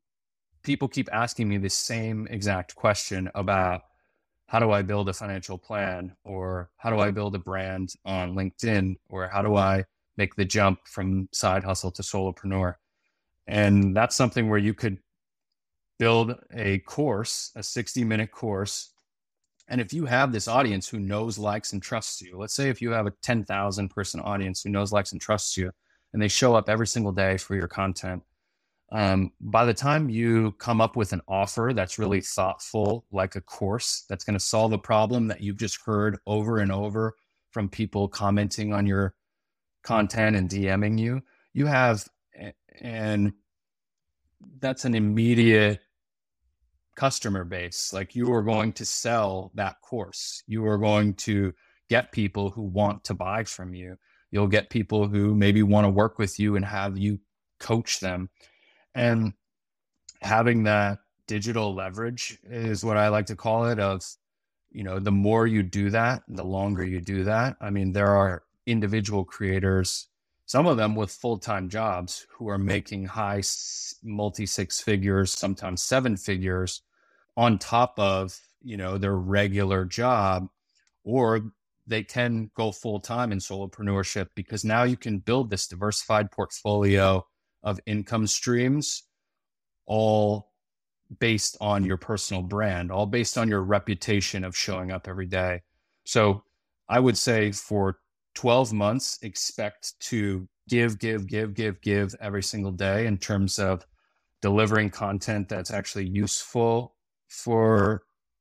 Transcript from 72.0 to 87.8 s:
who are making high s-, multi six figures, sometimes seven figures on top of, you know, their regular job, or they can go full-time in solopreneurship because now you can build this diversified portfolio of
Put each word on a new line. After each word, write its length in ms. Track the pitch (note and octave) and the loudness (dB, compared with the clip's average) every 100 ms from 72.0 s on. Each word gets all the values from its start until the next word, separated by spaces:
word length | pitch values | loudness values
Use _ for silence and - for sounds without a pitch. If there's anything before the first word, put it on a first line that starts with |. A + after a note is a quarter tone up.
| F2+ - - | -6 -12 -14
who 200 | - A2 | -12 -6
are 80 | G2+ | -2
making 480 | G2 G2+ - G2+ F#2+ | 0 -2 -4 -8 -8
high 340 | A2 G2+ G2+ | -4 -4 -2
s-, 560 | F#2+ - - - - - | -4 -6 -10 -10 -12 -12
multi 420 | A2+ G#2 G#2 - G2+ | -8 -4 -4 -4 -6
six 360 | - F#2+ - | -4 -4 -4
figures, 500 | - G2+ G2 G2 F#2+ | 0 2 2 2 2
sometimes 500 | - G2 F#2+ F#2 F2+ | 0 -4 -4 -6 -6
seven 360 | - C3 B2+ G2+ | 0 2 2 -2
figures 640 | - F#2+ F#2 F#2 F#2 - _ _ _ _ _ - | -2 -2 0 -2 -2 -6 _ _ _ _ _ 2
on 200 | A#2+ G2+ | 2 2
top 400 | - A#2 B2 - | 2 2 2 2
of, 400 | G2+ F#2+ F#2+ - _ _ | 0 2 -2 -10 _ _
you 140 | B2+ G#2+ | -14 -8
know, 220 | F#2 G2 | -6 -2
their 180 | G2 F#2+ | -2 -2
regular 720 | F#2 G2+ G2+ G2 F#2+ F#2+ F#2 | 0 2 2 2 2 0 -2
job, 640 | - B2 A#2+ G2 F#2 F#2+ _ _ _ _ _ - | 0 2 2 2 0 -4 _ _ _ _ _ -2
or 460 | B2+ A2+ A2 G#2+ - _ _ - | 2 4 2 -2 -12 _ _ -6
they 160 | A2 | -4
can 460 | G#2 B2+ A#2+ A#2 G#2+ - | -4 -2 0 0 -4 -2
go 160 | A2+ | -2
full-time 600 | - A#2 G#2 - A#2+ A#2+ | -2 -6 -6 -4 -2 -2
in 60 | G2 | -2
solopreneurship 880 | - G2 G2 - G2+ G2 F#2+ G#2 F#2+ - | -4 -8 -8 -6 -2 0 0 -4 -6 -8
because 300 | F#2 A2 A2 | -8 -4 0
now 180 | A2 | 2
you 140 | B2 B2 | 2 0
can 220 | A#2+ G#2 | -4 -4
build 300 | F#2 B2 A#2+ | 0 0 0
this 180 | G2 - | -4 -6
diversified 640 | F2+ G#2 G#2 - G#2+ G2+ | -4 -4 -2 0 0 0
portfolio 920 | - F#2+ - G#2+ G#2 G2+ G2 F#2+ F#2+ - _ _ _ | -4 -6 -4 0 2 4 6 6 4 -2 _ _ _
of 160 | - F#2+ | -6 -6